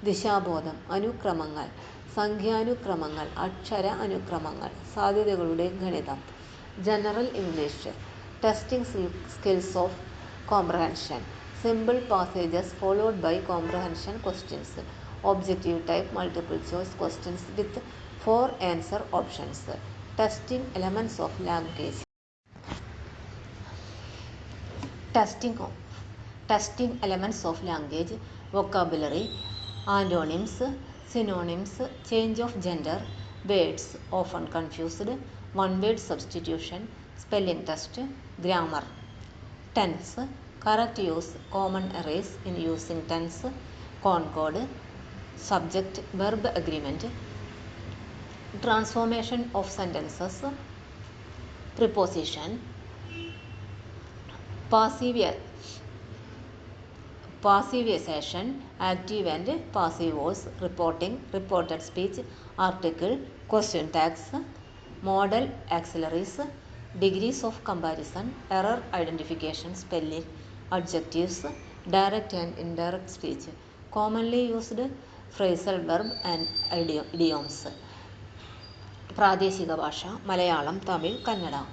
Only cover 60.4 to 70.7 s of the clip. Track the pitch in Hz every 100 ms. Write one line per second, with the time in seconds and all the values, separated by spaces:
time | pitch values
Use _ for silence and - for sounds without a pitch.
60.4 | - - 180 175 170 165 180 254 - 196
61.4 | 190 185 170 160 - - 190 - - -
62.4 | - - 190 180 170 165 180 262 - -
63.4 | - 220 208 170 156 165 160 165 - 277
64.4 | - - - - - - 190 190 196 214
65.4 | 269 - - 170 165 165 160 165 196 -
66.4 | 285 - - - - 185 190 185 226 262
67.4 | 226 220 - 185 165 160 147 180 226 269
68.4 | - 190 190 240 - 185 160 165 156 165
69.4 | 156 156 175 185 - 170 156 156 160 -
70.4 | - - -